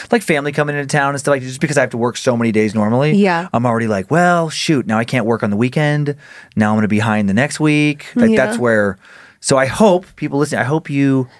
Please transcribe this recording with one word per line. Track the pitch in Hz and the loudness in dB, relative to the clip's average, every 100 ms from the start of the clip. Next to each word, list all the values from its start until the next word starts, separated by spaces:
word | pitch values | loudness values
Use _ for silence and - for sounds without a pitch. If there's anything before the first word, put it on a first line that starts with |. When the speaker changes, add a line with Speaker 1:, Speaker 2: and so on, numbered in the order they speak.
| - | -2
Speaker 1:
Like, | 240 | -2
family | - 147 143 | 0 -2 -2
coming | 143 147 147 | -2 -2 -4
into | 143 | -2
town | 147 139 | 0 0
and | 139 | -2
stuff, | 143 | 0
like, | 139 | -2
just | 127 131 | -2 -4
because | 156 143 | -2 0
I | |
have | 123 | 0
to | 120 | 0
work | 120 - | -4 -2
so | 135 120 | -2 0
many | 117 | 2
days | 107 107 107 | 2 2 0
normally, | 107 123 147 | 0 2 2
Speaker 2:
Yeah. | 196 202 170 180 | 2 2 0 -2
Speaker 1:
I'm | 117 123 | -2 0
already | 113 113 | 0 0
like, | 98 95 | -2 0
"Well, | 156 175 175 160 | 2 2 2 -2
shoot, | - - 143 101 | -4 0 0 0
now | 110 | -2
I | |
can't | 120 127 110 | -2 -2 -2
work | 113 | -2
on | 107 | -2
the | 101 | 0
weekend. | 123 156 151 147 147 143 - - - 107 | 0 0 0 0 -4 -6 -14 -20 -8 -2
Now | 107 | 0
I'm | 107 | 0
gonna | 104 | 0
be | 104 | 0
behind | 110 107 98 | 0 0 0
the | |
next | 101 147 - | 0 -2 0
week." | 156 151 151 147 - 240 | 0 2 0 -2 -6 0
Like, | 226 | 2
Speaker 2:
Yeah. | 220 214 | 2 0
Speaker 1:
that's | 226 | 0
where, | 120 110 101 95 - - - _ | 2 2 0 -4 -12 -20 -20 _
so | - 139 | -2 0
I | 131 | 0
hope | - 214 180 - - | 2 4 4 -2 -10
people | 151 143 | -4 -2
listening, | 147 113 | -2 -2
I | 120 | -2
hope | 160 - | -4 -2
you | 139 139 135 127 | 0 2 0 -2